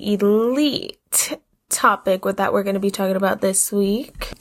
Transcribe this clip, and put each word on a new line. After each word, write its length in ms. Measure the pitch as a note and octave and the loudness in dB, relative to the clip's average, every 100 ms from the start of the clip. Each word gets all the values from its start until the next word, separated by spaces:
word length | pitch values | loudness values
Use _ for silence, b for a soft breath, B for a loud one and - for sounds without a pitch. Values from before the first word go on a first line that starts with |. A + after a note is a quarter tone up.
elite 1300 | G3+ G3+ G3+ G#3+ A#3 C4 D4 B3 - - _ - - - _ _ - | 0 2 4 4 2 2 2 0 -6 -14 _ -2 -2 -6 _ _ -8
topic 560 | - A#3+ G3 - F#3 G3 | 0 2 2 0 0 0
with 120 | G3 | 0
that 140 | G3 | 0
we're 120 | G3+ | 0
gonna 160 | G3 G3 | 0 -2
be 100 | G3 | -2
talking 260 | G3 F#3+ F#3+ | 0 -2 0
about 260 | F#3+ F#3+ | 0 0
this 300 | G3 G3 - | 0 0 -2
week, 640 | G3+ G3 G#3+ D4 - - - | 0 0 -2 -4 -12 -12 0